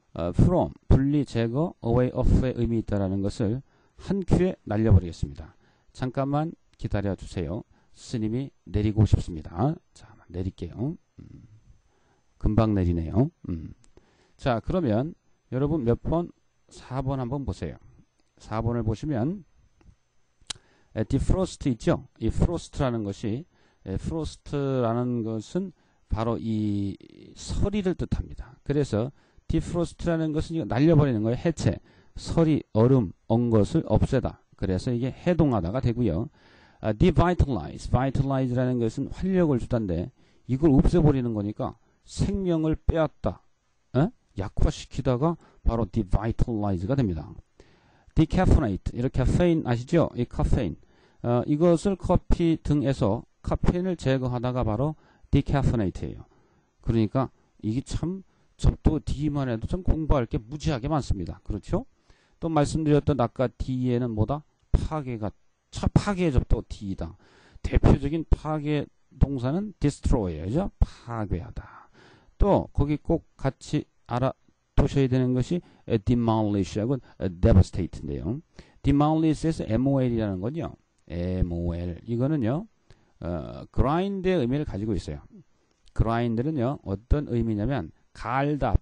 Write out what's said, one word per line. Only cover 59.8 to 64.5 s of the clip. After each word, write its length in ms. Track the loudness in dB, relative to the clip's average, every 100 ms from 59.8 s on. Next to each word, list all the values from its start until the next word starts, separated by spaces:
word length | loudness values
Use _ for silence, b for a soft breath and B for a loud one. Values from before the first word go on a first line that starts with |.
공부할 460 | 0 2 2 2 0
게 100 | -4
무지하게 500 | -8 -6 -4 -2 -2
많습니다. 520 | -2 -2 -4 -6 -10
그렇죠? 420 | -8 -8 -4 -6 -6 b b b b b
또 100 | -2
말씀드렸던 720 | 0 2 0 2 2 2 0
아까 280 | 0 0 -4
D에는 640 | -4 -6 -2 0 0 0
뭐다? 320 | -2 -2 -4 -10